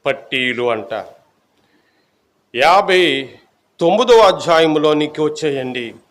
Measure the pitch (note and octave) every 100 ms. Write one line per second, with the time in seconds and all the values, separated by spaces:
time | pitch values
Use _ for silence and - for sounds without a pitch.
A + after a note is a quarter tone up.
0 | C#3 C3 - C3+ B2+ A#2 B2 A2+ G2 A2
1 | F#2 - _ _ _ _ _ _ _ _
2 | _ _ _ _ _ A#2 D3 F#3+ G3 F#3
3 | E3+ C3+ B2+ - _ _ _ _ E3+ G#3
4 | B3 A3+ G3 F3+ E3 E3 D#3+ D3+ D3+ D3+
5 | D3+ D3+ D3+ D3+ D#3 C3+ B2+ B2 A#2 G#2
6 | _